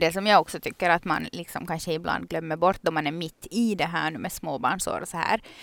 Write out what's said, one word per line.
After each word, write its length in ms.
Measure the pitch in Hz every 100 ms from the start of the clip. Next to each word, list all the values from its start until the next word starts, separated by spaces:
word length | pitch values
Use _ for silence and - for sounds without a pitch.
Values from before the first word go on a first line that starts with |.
det 120 | 165
som 140 | 185 214
jag 140 | 196
också 200 | 160 165
tycker 300 | 120 - 180
att 140 | 170
man 220 | 175 - -
liksom 340 | 175 170 - 180
kanske 260 | 160 -
ibland 360 | 160 170 156 -
glömmer 280 | 165 160 156
bort 220 | 180 196
då 100 | 175
man 160 | 160 151
är 60 |
mitt 340 | 175 160 - -
i 240 | 202 233
det 100 | 185
här 260 | 160 170 156
nu 80 | 156
med 140 | 180
småbarnsår 680 | - 160 139 127 185 - -
och 80 | -
så 80 | 165
här, 240 | - 220 - -